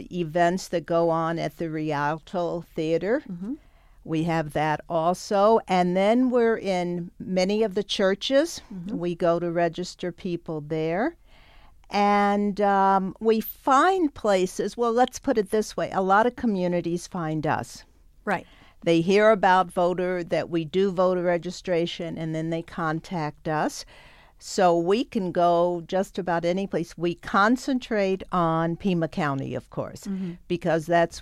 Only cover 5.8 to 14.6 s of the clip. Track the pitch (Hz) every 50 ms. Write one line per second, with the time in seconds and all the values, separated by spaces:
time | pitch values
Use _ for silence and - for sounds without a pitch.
5.8 | 180 180 180 185 196 208 233 247 262 254 247 247 233 226 226 - - 196 185 180
6.8 | 175 175 175 175 170 180 - - - 185 185 185 185 190 208 214 226 214 185 214
7.8 | 196 - - - 202 190 196 202 - - 269 277 311 339 - - - - 214 185
8.8 | 170 196 233 277 170 175 175 - 185 165 170 170 170 175 165 175 170 170 160 -
9.8 | 180 - - - - 180 170 - - 185 170 170 - - 160 151 147 151 160 156
10.8 | 156 160 165 185 240 330 339 - _ _ - - - - - - - - - -
11.8 | - - - 202 202 208 208 202 202 202 202 208 208 208 190 208 208 202 196 196
12.8 | 196 196 196 190 190 185 - - 220 226 220 220 220 - - - - - 262 269
13.8 | 302 370 381 381 330 285 - - - 214 196 190 185 185 - -